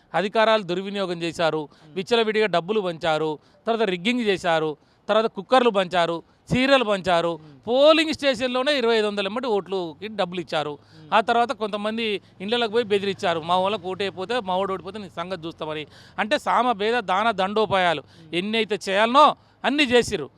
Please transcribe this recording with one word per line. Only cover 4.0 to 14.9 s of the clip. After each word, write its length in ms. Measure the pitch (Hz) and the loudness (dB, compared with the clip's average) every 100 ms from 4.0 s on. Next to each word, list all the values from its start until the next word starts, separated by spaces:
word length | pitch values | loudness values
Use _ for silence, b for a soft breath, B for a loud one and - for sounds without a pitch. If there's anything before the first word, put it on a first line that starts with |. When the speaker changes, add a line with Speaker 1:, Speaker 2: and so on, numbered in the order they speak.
| 185 247 | -2 0
Speaker 1:
చేశారు, 560 | 214 185 180 160 156 147 b b - | 0 0 2 0 0 -4 b b -2
తర్వాత 180 | 214 214 | 0 0
కుక్కర్లు 440 | - 185 254 247 | -4 2 4 4
పంచారు, 520 | 196 180 180 165 170 - b - 165 | 2 0 0 0 -2 -10 b -4 0
చీరలు 280 | 262 269 | 4 4
పంచారు, 520 | 214 196 180 170 170 160 | 2 -2 0 2 0 -4
Speaker 2:
మ్మ్. 240 | 156 139 202 | -10 -14 -2
Speaker 1:
పోలింగ్ 440 | 254 294 320 320 | 4 6 6 2
స్టేషన్లోనే 640 | 277 277 226 254 254 262 285 | -2 -2 -2 -2 -2 0 0
ఇరవై 180 | 233 226 | 2 2
ఐదు 100 | 214 | 0
వందల 200 | 202 196 | -2 -4
ఎమ్మటి 200 | 220 254 | -4 -2
ఓట్లుకి 600 | 202 180 190 170 156 202 | -2 -2 -6 -6 -8 -10
డబ్బులు 320 | 214 180 185 | -6 -4 -6
ఇచ్చారు. 380 | 151 160 147 143 B 160 | -4 -4 -4 -8 B -20
Speaker 2:
మ్మ్. 140 | 156 | 0
Speaker 1:
ఆ 60 | 202 | 0
తర్వాత 320 | 233 233 233 | 2 2 0
కొంతమంది 680 | 233 214 208 208 226 226 196 b - | -2 -6 -4 -6 -4 -4 -6 b -14
ఇళ్ళకి 320 | 190 240 233 | -4 -2 0
పోయి 120 | 220 | -2
బెదిరించారు, 560 | 220 208 196 190 196 170 | 0 0 -2 -2 -2 -2
"మా 160 | 160 180 | 0 0
వాళ్ళకి 300 | 190 214 170 | 2 -2 -6
ఓటు 160 | 226 | -6
అయిపోతే, 380 | 196 180 185 247 | -6 -6 -6 -4
మా 160 | 190 185 | -2 -2
ఓటు 160 | 196 | -2
ఓడిపోతే 260 | 190 175 | -4 -8